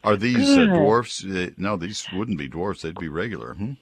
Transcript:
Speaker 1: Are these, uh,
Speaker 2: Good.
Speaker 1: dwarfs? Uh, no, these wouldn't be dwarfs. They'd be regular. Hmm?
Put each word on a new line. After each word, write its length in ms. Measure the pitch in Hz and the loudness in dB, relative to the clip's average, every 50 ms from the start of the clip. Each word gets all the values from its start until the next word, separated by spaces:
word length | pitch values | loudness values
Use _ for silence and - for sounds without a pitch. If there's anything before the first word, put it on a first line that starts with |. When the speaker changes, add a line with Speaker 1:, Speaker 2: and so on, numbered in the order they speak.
| - | 4
Speaker 1:
Are 140 | 107 107 | 2 2
these, 320 | 98 107 123 123 - 277 277 | 2 2 2 2 4 4 6
uh, 160 | 277 269 247 | 6 6 6
Speaker 2:
Good. 80 | 214 185 | 6 6
Speaker 1:
dwarfs? 500 | 170 151 104 110 120 120 - - - - | 6 6 6 4 4 2 -2 -10 -10 -8
Uh, 280 | 95 95 92 90 - - | -4 -2 -2 -2 -4 -4
no, 200 | - 90 101 107 | -6 -4 -2 -2
these 280 | 92 85 107 107 - - - 95 | -2 -4 -6 -8 -10 -10 -8 -6
wouldn't 240 | 92 107 123 101 | -6 -4 -4 -4
be 100 | 76 73 67 | -6 -6 -8
dwarfs. 320 | 67 80 90 101 92 - | -6 -6 -4 -6 -6 -6
They'd 180 | - 80 82 92 | -8 -10 -8 -8
be 80 | 82 | -10
regular. 460 | 80 73 82 98 120 101 71 57 60 - | -6 -6 -4 -6 -4 -6 -8 -10 -12 -10
Hmm? 200 | 80 101 117 139 - | -8 -8 -8 -8 -12